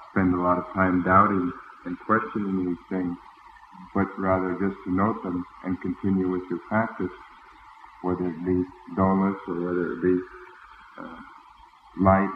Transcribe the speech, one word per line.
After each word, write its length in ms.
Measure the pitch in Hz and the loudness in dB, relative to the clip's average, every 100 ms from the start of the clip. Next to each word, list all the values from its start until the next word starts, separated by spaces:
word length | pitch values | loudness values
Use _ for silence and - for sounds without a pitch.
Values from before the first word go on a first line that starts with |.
| - | -6
spend 220 | 101 92 | 0 2
a 60 | 90 | 4
lot 200 | 90 87 | 2 2
of 60 | - | 0
time 300 | 95 92 90 | 0 2 2
doubting 500 | 87 95 104 95 90 - - - 90 | 6 6 6 4 -2 -6 -14 -16 -12
and 120 | 87 - | -8 0
questioning 580 | 110 107 110 98 95 | 0 0 -4 -2 -2
these 140 | 90 85 - | -2 -6 -6
things, 280 | 95 87 87 - - - - - - - | -4 -4 -6 -12 -20 -20 -20 -20 -20 -6
but 120 | 98 95 - | -2 -2 -2
rather 360 | 95 92 92 90 | 0 2 0 -2
just 160 | 98 95 | -2 -4
to 100 | 95 | -2
note 280 | 92 104 110 | 0 2 0
them 220 | 95 87 - - | -4 -6 -8 -10
and 160 | 92 90 | -6 -4
continue 480 | 92 87 98 95 92 | -4 -4 0 2 2
with 120 | 90 90 | -2 -4
your 120 | 85 - | -8 -2
practice, 420 | 110 113 - 90 - - - - - - - - - | -2 -2 -4 -8 -8 -20 -20 -20 -20 -20 -20 -20 -8
whether 240 | 90 90 90 | -4 -2 -2
it 180 | 80 90 | -4 0
be 180 | 92 90 - - 87 | 0 -2 -8 -8 0
dullness 400 | 95 95 98 98 - | 2 4 2 -2 -6
or 60 | 87 | -4
whether 320 | 87 87 85 | -2 -2 -2
it 100 | 78 | 0
be, 180 | 90 90 - - - - - - - - | 2 2 -2 -14 -20 -20 -20 -20 -20 -18
uh, 220 | - - - - - - - _ - 85 | -16 -16 -20 -20 -20 -20 -20 _ -16 0
light 300 | 95 95 98 | 4 4 2